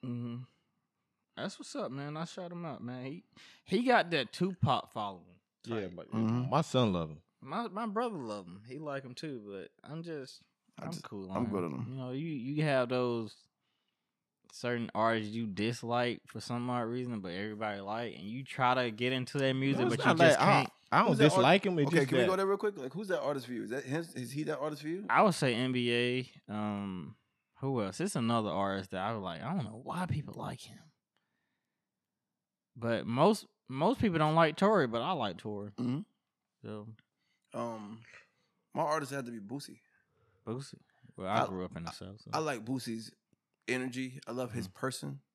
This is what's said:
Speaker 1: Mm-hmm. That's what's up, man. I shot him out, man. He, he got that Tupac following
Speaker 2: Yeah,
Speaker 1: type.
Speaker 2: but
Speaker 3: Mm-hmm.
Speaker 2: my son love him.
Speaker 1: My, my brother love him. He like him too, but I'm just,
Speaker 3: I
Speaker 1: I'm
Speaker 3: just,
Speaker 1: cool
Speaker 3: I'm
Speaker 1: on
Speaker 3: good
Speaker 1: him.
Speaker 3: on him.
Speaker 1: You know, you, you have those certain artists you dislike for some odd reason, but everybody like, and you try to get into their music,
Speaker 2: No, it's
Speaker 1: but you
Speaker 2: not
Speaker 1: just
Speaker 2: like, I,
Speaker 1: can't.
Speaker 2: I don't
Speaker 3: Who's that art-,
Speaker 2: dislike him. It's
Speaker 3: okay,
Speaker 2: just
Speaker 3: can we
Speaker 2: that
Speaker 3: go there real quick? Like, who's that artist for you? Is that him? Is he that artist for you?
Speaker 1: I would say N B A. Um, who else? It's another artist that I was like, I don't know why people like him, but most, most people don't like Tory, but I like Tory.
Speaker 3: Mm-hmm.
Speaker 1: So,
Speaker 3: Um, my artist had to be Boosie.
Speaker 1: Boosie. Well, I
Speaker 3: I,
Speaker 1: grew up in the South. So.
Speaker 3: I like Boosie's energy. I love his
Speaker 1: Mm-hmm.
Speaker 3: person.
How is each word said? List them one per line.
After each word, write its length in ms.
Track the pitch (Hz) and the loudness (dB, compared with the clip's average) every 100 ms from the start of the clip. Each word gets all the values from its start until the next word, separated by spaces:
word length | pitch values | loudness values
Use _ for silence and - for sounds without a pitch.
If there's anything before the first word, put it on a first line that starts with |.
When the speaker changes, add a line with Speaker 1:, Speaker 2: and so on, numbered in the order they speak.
| 131 | -6
Speaker 1:
Mm-hmm. 300 | 120 120 120 123 _ _ _ _ _ _ _ _ - | -6 -6 -8 -12 _ _ _ _ _ _ _ _ -8
That's 200 | 185 - | -8 -8
what's 160 | - 285 | -12 -8
up, 120 | 185 | -6
man. 280 | 135 143 156 | -6 -8 -8
I 80 | 165 | -8
shot 260 | - 175 | -8 -10
him 140 | 175 170 | -8 -8
out, 180 | 127 | -8
man. 220 | 120 127 131 | -8 -8 -10
He, 180 | 170 _ - - - | -12 _ -20 -20 -20
he 200 | - 190 | -2 0
got 280 | 247 240 175 | 4 4 4
that 220 | 160 120 | 0 0
Tupac 580 | - 185 185 165 120 - | 0 -2 2 2 2 0
following 320 | 120 104 92 85 90 _ _ 117 | -6 -6 -6 -16 -20 _ _ -6
Speaker 2:
Yeah, 140 | 113 | -4
Speaker 1:
type. 120 | 95 87 | -4 -8
Speaker 2:
but 160 | - | -6
Speaker 3:
Mm-hmm. 380 | 110 113 120 127 | 0 2 2 2
Speaker 2:
my 120 | 135 | 0
son 300 | 160 131 117 | 2 4 4
love 180 | 90 80 | 2 -2
him. 100 | 78 _ _ | -8 _ _
Speaker 1:
My, 280 | 127 175 233 | -10 -6 -6
my 160 | 190 226 | -6 -4
brother 320 | 202 247 190 | -2 -2 -4
love 280 | 117 104 87 | -6 -8 -8
him. 160 | 92 113 | -16 -14
He 100 | 135 | -10
like 260 | 151 139 | -8 -8
him 120 | 131 127 | -8 -12
too, 260 | 160 127 101 | -10 -10 -10
but 200 | 98 87 _ - | -12 -12 _ -14
I'm 140 | 156 | -12
just, 380 | 165 156 131 - _ _ _ - | -10 -10 -12 -18 _ _ _ -12
Speaker 3:
I 40 | - | -10
Speaker 1:
I'm 60 | |
Speaker 3:
just, 120 | 165 - | -10 -10
Speaker 1:
cool 260 | 104 95 | -10 -6
Speaker 3:
I'm 140 | 95 117 | -2 -2
Speaker 1:
on 0 | |
Speaker 3:
good 180 | 98 | 0
Speaker 1:
him. 100 | 87 65 | -2 -4
Speaker 3:
on 40 | |
him. 80 | 120 | -6
Speaker 1:
You 40 | 131 | -8
know, 140 | 127 | -6
you, 160 | 131 165 | -6 -6
you 360 | 147 123 151 | -6 -4 0
have 260 | 156 135 120 | 2 2 2
those 440 | 127 123 117 107 - _ _ _ _ _ _ _ _ _ _ _ | 2 2 0 -4 -12 _ _ _ _ _ _ _ _ _ _ _
certain 400 | - 120 120 113 | -6 -2 -2 -2
artists 380 | 104 113 113 107 | 2 4 4 0
you 140 | 113 113 | -4 -4
dislike 720 | 92 107 117 117 120 123 113 - | 0 -2 -2 -2 0 0 -2 -10
for 160 | 110 | -12
some 280 | - 120 123 | -6 -4 -2
odd 120 | 123 | -2
reason, 400 | 113 123 123 113 | -2 -4 -4 -6
but 100 | 92 | -6
everybody 480 | 90 107 107 107 101 | -6 -6 -4 -4 -4
like, 360 | 98 110 120 62 | -4 -4 -6 -8
and 80 | 95 | -10
you 180 | 123 | -10
try 300 | 135 - 127 127 | -10 2 4 6
to 80 | 123 | 2
get 220 | 107 123 | 0 0
into 240 | 131 123 143 | 0 -2 0
their 160 | 135 | 2
music, 260 | 131 135 135 | 2 2 4
Speaker 2:
No, 60 | 127 | 2
it's 80 | - | 4
Speaker 1:
but 80 | - | 4
you 40 | |
Speaker 2:
not 80 | 165 | 8
Speaker 1:
just 220 | 170 143 | 8 10
Speaker 2:
like, 80 | 165 | 8
I, 40 | |
Speaker 1:
can't. 180 | 185 - - _ | 6 4 -6 _
Speaker 2:
I 60 | 135 | 4
don't 80 | 220 | 6
Speaker 3:
Who's 80 | 135 | 8
that 40 | 151 | 8
art-, 60 | 180 | 8
Speaker 2:
dislike 300 | 143 190 196 | 8 8 6
him. 100 | 175 | 2
It's 100 | 143 | 4
Speaker 3:
okay, 80 | 165 | 4
Speaker 2:
just 100 | 135 | 4
Speaker 3:
can 80 | 131 | 4
we 40 | |
Speaker 2:
that 60 | 120 | 4
Speaker 3:
go 60 | 190 | 4
there 120 | 196 | 2
real 100 | 196 | 2
quick? 180 | 214 196 | 0 -4
Like, 160 | 131 | -8
who's 160 | 165 208 | -8 -2
that 120 | 170 | -2
artist 240 | 131 139 120 | 0 -2 -4
for 80 | |
you? 100 | 120 104 | -6 -4
Is 40 | |
that 140 | 127 | -6
him? 200 | 127 151 165 - | -2 -4 -4 -8
Is 160 | 120 | -6
he 100 | 139 151 | -4 -4
that 120 | 143 | -2
artist 240 | 151 147 | -4 -6
for 60 | 147 | -6
you? 180 | 180 214 | -6 2
Speaker 1:
I 140 | 123 | 6
would 140 | 202 160 | 6 6
say 180 | 139 | 2
N 180 | 117 127 | 2 2
B 220 | 127 120 | 2 2
A. 580 | 120 123 127 127 - - | 2 2 0 -4 -14 -8
Um, 640 | 107 107 101 101 92 73 - _ _ _ _ | -4 -2 -2 -4 -6 -10 -14 _ _ _ _
who 220 | 135 127 | -4 -2
else? 160 | 98 92 | -2 -2
It's 140 | 185 151 | -4 0
another 340 | 117 117 104 | 2 2 2
artist 400 | 85 98 98 95 | 0 0 0 -4
that 100 | 95 | -4
I 120 | 101 | -4
was 80 | 113 | -4
like, 220 | 92 80 | -6 -6
I 100 | 107 | -4
don't 120 | 185 110 | -4 -4
know 140 | 110 | -8
why 240 | 139 170 180 | -6 -4 -2
people 260 | - 135 143 | -2 -4 -8
like 260 | 135 123 | -8 -10
him, 180 | - - - _ _ _ _ _ _ _ _ _ _ _ _ _ _ _ _ _ _ - | -14 -20 -20 _ _ _ _ _ _ _ _ _ _ _ _ _ _ _ _ _ _ -6
but 300 | 113 113 71 | 0 0 0
most, 400 | 120 175 214 - _ _ | 4 6 4 -2 _ _
most 320 | 135 170 269 | 0 2 4
people 180 | 226 165 | 2 4
don't 160 | 156 160 | 4 6
like 200 | 165 - | 4 6
Tory, 300 | 196 214 127 | 4 6 4
but 140 | 113 | 2
I 100 | 139 | 0
like 260 | 180 107 87 | 0 -2 -4
Tory. 340 | 110 104 104 104 | -6 -6 -8 -4
Speaker 3:
Mm-hmm. 200 | 120 135 208 _ _ _ _ _ | -2 -2 -6 _ _ _ _ _
Speaker 1:
So, 240 | 113 107 110 110 _ _ _ _ _ | -12 -12 -12 -18 _ _ _ _ _
Speaker 3:
Um, 460 | 117 117 110 101 113 113 - _ _ _ _ _ | -8 -6 -8 -12 -16 -18 -20 _ _ _ _ _
my 100 | - | -4
artist 280 | 156 156 139 | 0 0 -2
had 140 | 139 120 | -6 -6
to 60 | |
be 80 | 117 | -10
Boosie. 400 | 101 139 - 135 _ _ _ _ _ _ - | -8 -10 -10 -18 _ _ _ _ _ _ -8
Speaker 1:
Boosie. 280 | 120 139 - _ _ - - | -8 -8 -16 _ _ -20 -8
Well, 100 | 92 | 0
I 160 | 110 | 2
Speaker 3:
I, 40 | 135 | 2
Speaker 1:
grew 180 | 95 90 | -2 -6
up 100 | 82 | -8
in 80 | |
the 80 | 85 | -10
South. 280 | - 92 104 | -10 -14 -16
So. 80 | - | -6
Speaker 3:
I 60 | 139 | -2
like 240 | 156 127 110 | -2 -4 -4
Boosie's 460 | 131 120 113 110 _ _ _ _ _ - | -6 -4 -8 -10 _ _ _ _ _ -4
energy. 520 | 127 127 120 127 127 - | -2 -2 -6 -10 -10 -10
I 40 | |
love 200 | 123 123 | -6 -6
his 160 | 117 95 | -6 -8
Speaker 1:
Mm-hmm. 120 | - | -4
Speaker 3:
person. 400 | 101 - 71 98 _ | -4 -4 -8 -10 _